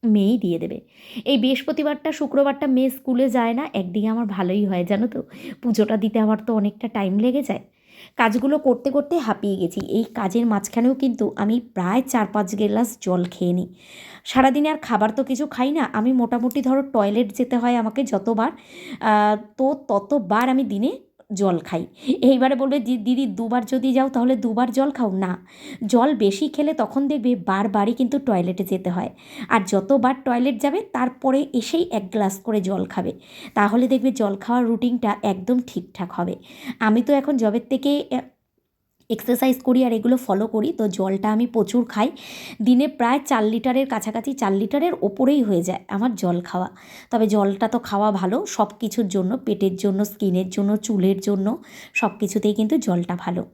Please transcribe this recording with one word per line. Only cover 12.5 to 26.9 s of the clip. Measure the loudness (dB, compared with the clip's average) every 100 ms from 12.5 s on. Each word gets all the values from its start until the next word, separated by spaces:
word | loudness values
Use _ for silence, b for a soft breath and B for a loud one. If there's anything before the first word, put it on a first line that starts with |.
গ্লাস | 0 0 2 0 -2
জল | -2 0 0
খেয়ে | -2 0
নিই। | 0 -4 B B B B B
সারাদিনে | -4 2 4 4 0
আর | -2
খাবার | -2 0 2
তো | 0
কিছু | -2 -2 -4
খাই | -2 0
না | 0 -2
আমি, | 0 2
মোটামুটি | 2 2 0 0 0
ধরো | 2 2
টয়লেট | 2 2 2 2 0
যেতে | 0 -2 0
হয় | 2 0
আমাকে | 0 -2
যতবার, | -2 -2 0 0 0 -4 B B B -4
আহ, | 2 4 4 2 -4 0
তো | 0 0 -2
ততবার | -2 0 -2 2 0 2
আমি | 2
দিনে | 0 -2 -2 -4 _ _ _
জল | 0 2 0
খাই। | -2 -6 -6 B -4 2
এইবারে | 4 6 4
বলবে, | 2 0 0
"দি-, | -2 -4
দিদি | 0 0 0
দুবার | -2 -2 -2
যদি | -2 -2 2
যাও | 2 2
তাহলে | 0 2 2
দুবার | 0 0 0
জল | 0 0
খাও?" | 0 -2 0
না, | -2 -4 -8 B B B 2
জল | 4 4
বেশি | 4 2 2 -4
খেলে | 0 -2
তখন | 0 -2